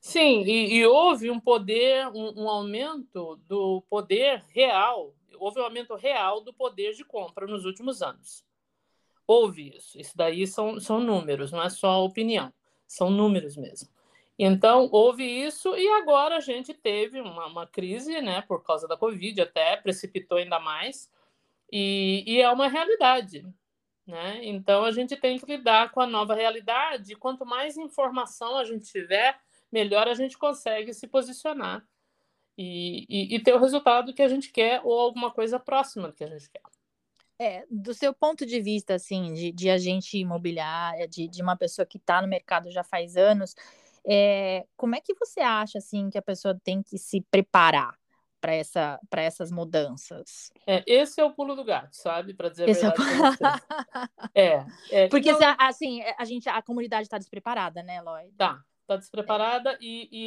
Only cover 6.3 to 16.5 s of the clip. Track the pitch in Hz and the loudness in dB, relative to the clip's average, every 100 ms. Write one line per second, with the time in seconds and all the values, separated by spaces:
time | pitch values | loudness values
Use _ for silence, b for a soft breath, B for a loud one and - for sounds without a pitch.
6.3 | 208 214 - 254 196 202 214 - 220 175 | -2 -8 -8 -6 -4 -8 -8 -12 -10 -10
7.3 | 185 196 208 185 190 247 233 160 - - | -12 -10 -8 -8 -8 -10 -6 -8 -10 -20
8.3 | - _ _ _ _ _ _ _ _ - | -20 _ _ _ _ _ _ _ _ 4
9.3 | 233 220 160 143 - - 135 147 170 165 | 4 4 -2 -18 -20 -20 -20 -20 -2 -2
10.3 | 170 190 190 214 220 190 220 240 196 156 | 0 -4 -2 -4 -6 -4 -2 0 0 0
11.3 | 139 139 170 175 - 190 185 190 190 226 | -4 -4 -4 -6 0 2 2 0 -2 -2
12.3 | 214 131 _ _ _ _ - 185 196 208 | -2 -4 _ _ _ _ -2 0 4 4
13.3 | 190 151 147 - - - _ _ _ _ | 2 -2 -12 -14 -16 -20 _ _ _ _
14.3 | _ 196 190 220 247 254 208 240 240 254 | _ 4 6 8 8 6 6 6 4 -4
15.3 | 247 294 294 381 370 381 427 320 285 294 | -4 -6 -4 -4 0 2 2 4 4 4
16.3 | 330 269 | -2 -4